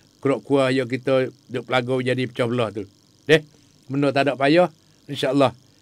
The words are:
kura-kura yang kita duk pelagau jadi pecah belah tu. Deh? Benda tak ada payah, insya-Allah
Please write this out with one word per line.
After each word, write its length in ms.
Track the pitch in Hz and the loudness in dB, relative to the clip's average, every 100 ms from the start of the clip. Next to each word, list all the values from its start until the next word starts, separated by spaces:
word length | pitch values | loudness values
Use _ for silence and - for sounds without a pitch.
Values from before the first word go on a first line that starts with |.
| _ _ | _ _
kura-kura 480 | 135 131 - 139 131 | -4 -4 0 0 2
yang 160 | 131 127 | 0 -2
kita 480 | 131 127 131 131 - - | -4 0 0 0 -6 -12
duk 160 | 120 - | -10 -4
pelagau 400 | 127 123 131 127 | -2 0 -2 -2
jadi 240 | 127 127 | -2 -4
pecah 160 | - 123 | -4 -2
belah 240 | 123 113 104 | -2 -4 -6
tu. 100 | 98 _ _ _ - | -12 _ _ _ 2
Deh? 160 | 156 156 _ _ _ - | 2 2 _ _ _ -8
Benda 240 | 135 143 | -2 0
tak 160 | 135 139 | 0 0
ada 40 | 127 | 0
payah, 320 | 139 160 175 - _ _ - | 2 4 2 -2 _ _ -14
insya-Allah 480 | 143 143 139 135 131 _ _ | -6 -2 2 2 0 _ _